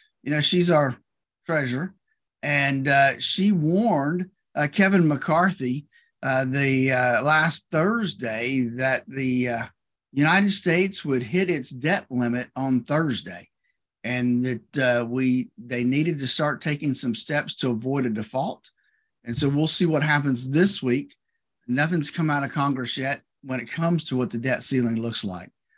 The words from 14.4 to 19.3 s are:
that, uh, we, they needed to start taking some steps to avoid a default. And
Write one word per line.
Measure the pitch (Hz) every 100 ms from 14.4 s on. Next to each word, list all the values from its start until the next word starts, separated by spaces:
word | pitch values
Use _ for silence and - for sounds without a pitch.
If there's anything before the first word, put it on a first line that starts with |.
that, | 127 120 - 139
uh, | 127 120
we, | 117 127 131 127 120 -
they | 120 123
needed | 123 139 160 151
to | 131
start | - 147 135
taking | 151 147 147
some | 131 127 110
steps | - 147 120 -
to | 135
avoid | 117 127 139 123
a |
default. | 107 104 131 175 - - _ _ _ _ _
And | 120